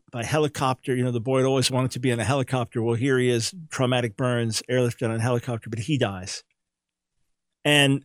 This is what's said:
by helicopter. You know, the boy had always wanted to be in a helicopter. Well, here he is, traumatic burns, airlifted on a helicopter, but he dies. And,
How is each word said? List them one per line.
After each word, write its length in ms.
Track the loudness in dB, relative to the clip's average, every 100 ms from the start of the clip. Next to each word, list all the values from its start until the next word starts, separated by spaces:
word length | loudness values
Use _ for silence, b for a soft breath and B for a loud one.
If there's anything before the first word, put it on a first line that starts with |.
| _
by 100 | -8
helicopter. 720 | -2 0 0 0 -2 -2 -2
You 80 | -2
know, 80 | 0
the 80 | -2
boy 200 | 0 2
had 80 | 2
always 240 | 2 2
wanted 220 | 0 -2
to 60 | 0
be 120 | 0
in 100 | 0
a 40 |
helicopter. 580 | 0 0 0 -2 -4 -2
Well, 120 | -2
here 240 | 0 0 2
he 120 | 2
is, 240 | 0 -2 -8 -10
traumatic 480 | -2 0 2 -2 -2
burns, 440 | -2 0 -2 -4 -2
airlifted 380 | 0 0 0 -4
on 80 | 0
a 60 |
helicopter, 480 | 0 0 -2 -8 -6
but 80 | -8
he 180 | -2 0
dies. 480 | 0 -4 -10 -12 -14 _ _ _ _ _ _ _ _ _ _ _
And, 400 | 2 4 6 4